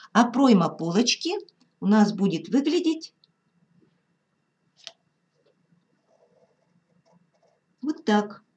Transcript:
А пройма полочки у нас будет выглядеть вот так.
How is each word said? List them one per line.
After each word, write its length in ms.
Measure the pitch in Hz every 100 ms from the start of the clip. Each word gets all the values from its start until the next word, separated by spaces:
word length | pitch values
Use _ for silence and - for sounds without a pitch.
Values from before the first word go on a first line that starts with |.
| -
А 100 | 208
пройма 460 | 240 247 269 202 165
полочки 640 | - 165 175 240 - 330 403 - _ _ -
у 60 | 190
нас 260 | 214 208
будет 340 | - 190 160 -
выглядеть 680 | 277 302 339 320 320 - _ _ _ _ _ _ _ _ _ _ _ _ _ _ _ _ _ - - _ _ _ _ _ _ _ _ _ _ _ _ _ _ _ _ _ _ _ _ _ _ _ _ _ _ _ _
вот 240 | 269 302 -
так. 380 | 208 208 - _